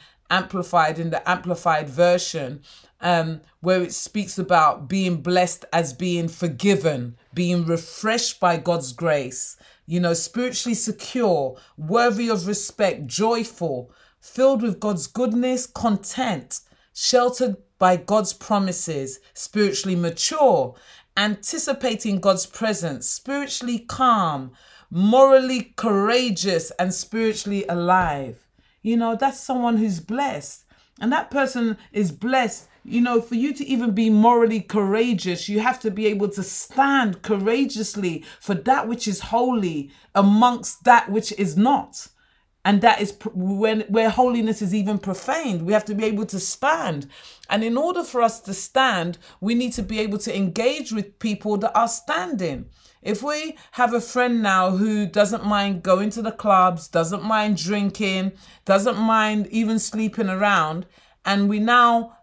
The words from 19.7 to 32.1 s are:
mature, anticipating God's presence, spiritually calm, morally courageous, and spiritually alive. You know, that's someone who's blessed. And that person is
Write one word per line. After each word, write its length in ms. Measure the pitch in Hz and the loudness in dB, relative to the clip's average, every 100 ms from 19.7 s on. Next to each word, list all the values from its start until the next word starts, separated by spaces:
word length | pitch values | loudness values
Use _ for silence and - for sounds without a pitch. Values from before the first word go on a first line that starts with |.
| 196 190 175 | 0 -2 -2
mature, 800 | 170 165 - 302 269 170 120 - - - _ - | -2 -2 -4 2 4 4 0 -8 -20 -20 _ -2
anticipating 1040 | 214 208 - 320 302 254 254 220 220 190 | -2 -2 -6 -4 -4 -2 -4 -4 -2 0
God's 240 | 190 175 | 2 0
presence, 640 | - - 220 196 165 127 - | -2 -4 -4 -2 -4 -6 -6
spiritually 720 | - - 277 277 - 247 233 | -8 -6 -6 -6 -8 -6 -6
calm, 720 | - - 254 220 170 139 131 - _ - _ | -6 0 2 2 0 -4 -10 -18 _ -20 _
morally 840 | 170 202 254 269 262 254 254 - - | 0 4 6 8 6 4 -2 -6 -4
courageous, 960 | 220 196 208 247 247 175 190 165 - | 0 2 2 2 0 -2 0 -2 -2
and 200 | - 185 | -4 -4
spiritually 720 | 185 - 220 220 208 202 202 - | -4 -6 -2 -2 -2 -4 -4 -4
alive. 800 | 175 175 185 170 143 131 113 _ _ _ _ | -2 2 2 2 -2 -8 -14 _ _ _ _
You 140 | 220 233 | -2 0
know, 200 | 226 226 | 0 0
that's 240 | 269 262 | -2 -2
someone 380 | - 247 240 220 | -4 -2 0 2
who's 220 | 214 170 | 0 -2
blessed. 640 | 165 240 262 151 - - - _ _ - | -6 -4 -4 -6 -10 -16 -20 _ _ -6
And 120 | 233 | -2
that 180 | 302 - | -2 -2
person 480 | 277 262 254 226 214 - | -2 -2 -2 -2 -4 -6
is 200 | - 185 | -2 -2